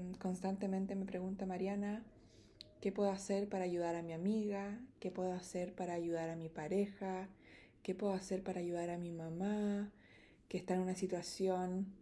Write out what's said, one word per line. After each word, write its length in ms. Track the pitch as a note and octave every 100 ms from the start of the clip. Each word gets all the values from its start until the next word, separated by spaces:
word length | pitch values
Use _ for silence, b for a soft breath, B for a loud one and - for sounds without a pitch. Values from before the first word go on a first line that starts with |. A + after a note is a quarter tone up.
| F3+ F#3
constantemente 760 | F#3 F3+ F#3+ G3 G3 F#3+ F#3+
me 120 | G3 F#3+
pregunta: 400 | F#3 F#3 G3 F#3+
"Mariana, 580 | F3+ F#3 G3+ G3+ G#3+ - B B B B B B -
¿qué 100 | F#3+
puedo 180 | G3 G3+
hacer 380 | F#3+ G3 G3 G3+
para 160 | G3
ayudar 300 | F3+ F3 E3+ E3+
a 60 |
mi 100 | E3+
amiga? 680 | E3 F#3+ A3 G#3 G3 G3+ A3+ B3+ -
¿Qué 100 | F#3
puedo 220 | F#3 F#3
hacer 420 | F3+ - F3+ F3+
para 200 | - F3
ayudar 340 | E3+ E3+ E3 E3
a 80 | E3
mi 140 | D#3+
pareja? 800 | D#3 D3+ G3 G3+ - F#3+ F#3 F#3+ B B B B B
¿Qué 120 | -
puedo 180 | F#3 G3+
hacer 300 | F#3+ F#3+ F#3+
para 180 | F#3+ F#3
ayudar 300 | F3 F3 E3+
a 80 | F3
mi 120 | F3
mamá, 800 | E3 E3 E3+ G3+ G#3 G#3 G3+ G#3 B B B B B -
que 100 | F3+
está 160 | F3+
en 60 | F#3
una 140 | F#3
situación 920 | F3+ F#3 F3+ - - F#3+ F3+ F3+ F#3 G3 -